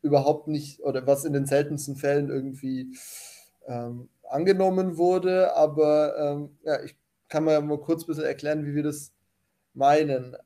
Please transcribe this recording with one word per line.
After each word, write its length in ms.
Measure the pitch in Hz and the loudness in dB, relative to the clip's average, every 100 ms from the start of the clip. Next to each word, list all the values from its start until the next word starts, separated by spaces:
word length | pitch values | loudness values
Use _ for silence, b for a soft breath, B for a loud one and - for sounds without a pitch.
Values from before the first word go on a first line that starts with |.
überhaupt 460 | 156 143 135 147 - | 2 2 2 0 -2
nicht 340 | 151 147 - | -6 -6 -8
oder 280 | 143 131 127 | -6 -4 0
was 160 | 139 | 0
in 80 | 160 | 2
den 140 | 139 135 | -2 2
seltensten 500 | 139 147 147 143 131 | 0 0 -4 -8 -6
Fällen 340 | 143 143 143 | 0 0 0
irgendwie, 640 | 131 135 135 139 131 127 127 B B B B B _ - | -4 -6 -8 -8 -6 -8 -14 B B B B B _ -10
ähm, 420 | 120 120 120 123 _ | -8 -8 -12 -16 _
angenommen 760 | - 135 175 190 190 185 185 160 | -6 0 2 4 4 2 0 2
wurde, 600 | 175 185 180 185 185 - | 2 4 2 2 2 4
aber, 600 | 156 147 151 151 151 - | 2 4 4 4 2 0
ähm, 400 | 147 147 147 _ | -4 -4 -8 _
ja, 180 | 156 143 | -4 -4
ich 120 | - _ _ _ _ | -4 _ _ _ _
kann 140 | 160 | -2
mal, 180 | 156 151 | 2 2
mal 180 | 147 147 | 2 -4
kurz 240 | 147 160 | -2 -4
ein 20 | 165 | -2
bisschen 180 | 156 | -4
erklären, 400 | 151 139 151 156 | -4 -4 -4 -4
wie 120 | 147 147 | -2 -2
wir 80 | |
das 280 | 147 147 - _ _ _ _ _ _ | -2 -6 -12 _ _ _ _ _ _
meinen. 600 | - 135 151 151 135 127 123 | 0 4 4 4 -2 -4 -16